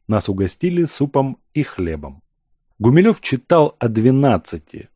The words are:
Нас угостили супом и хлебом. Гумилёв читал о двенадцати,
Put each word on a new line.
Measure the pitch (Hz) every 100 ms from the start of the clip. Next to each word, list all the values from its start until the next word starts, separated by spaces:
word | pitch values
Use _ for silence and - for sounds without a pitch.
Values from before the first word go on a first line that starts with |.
| -
Нас | 107 101
угостили | 95 95 - 180 175 165
супом | - 139 139 135 123 _
и | 151
хлебом. | 143 - 87 78 71 67 _ _ _ _ _ -
Гумилёв | 107 151 208 -
читал | - 127 - 170 147 -
о | 117
двенадцати, | 110 120 135 139 95 - 82 - - -